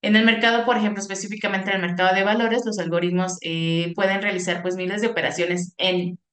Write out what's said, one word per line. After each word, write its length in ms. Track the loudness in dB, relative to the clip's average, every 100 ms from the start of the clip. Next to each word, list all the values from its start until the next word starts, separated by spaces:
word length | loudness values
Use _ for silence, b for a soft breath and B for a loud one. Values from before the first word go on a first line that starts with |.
En 140 | 4 4
el 80 |
mercado, 400 | 6 4 4 2
por 120 | 2 2
ejemplo, 240 | 2 -2
específicamente 720 | -6 -8 -8 -6 -2 -2 -2
en 60 | -2
el 60 | -2
mercado 260 | 2 2
de 100 | 4
valores, 380 | 2 2 2 0
los 140 | -2 -4
algoritmos, 600 | -2 0 0 0 -2 -4
eh, 500 | -6 -4 0 0 -2
pueden 280 | 0 0 0
realizar, 380 | -2 -2 -2 -2
pues, 140 | -2
miles 260 | -4 -4 -2
de 60 | -2
operaciones 680 | 0 -2 -2 -2 -2 -4 _
en 400 | 0 0 -2 -6 _